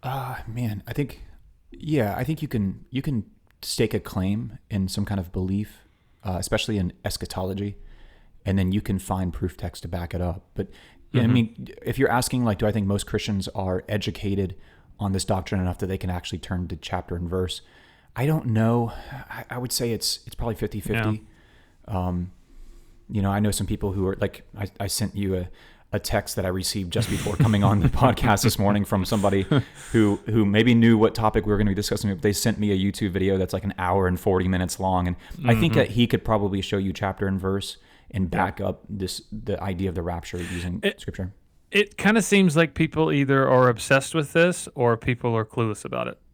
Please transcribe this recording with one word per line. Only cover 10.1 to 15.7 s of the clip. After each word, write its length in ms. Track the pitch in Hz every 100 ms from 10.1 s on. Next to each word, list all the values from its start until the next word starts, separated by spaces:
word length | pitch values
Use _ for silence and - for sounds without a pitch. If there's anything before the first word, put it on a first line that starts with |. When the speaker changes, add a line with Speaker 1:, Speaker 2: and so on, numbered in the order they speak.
Speaker 1:
it 60 | 92
up. 260 | 87 85 -
But, 140 | - 98 - - - -
yeah, 80 | 127
Speaker 2:
Mm-hmm. 80 | 117
Speaker 1:
I 20 |
mean, 340 | 123 113 - - -
if 140 | - 120
you're 120 | 135
asking, 340 | 120 127 127
like, 140 | 120 101
do 80 | 110
I 60 |
think 140 | 107 98
most 200 | 101 -
Christians 400 | 107 - 101 95
are 360 | - 95 92 -
educated 680 | 104 - - 104 98 92 90 - - - -
on 140 | 104
this 120 | 95 -
doctrine 340 | 95 90 101
enough 180 | 90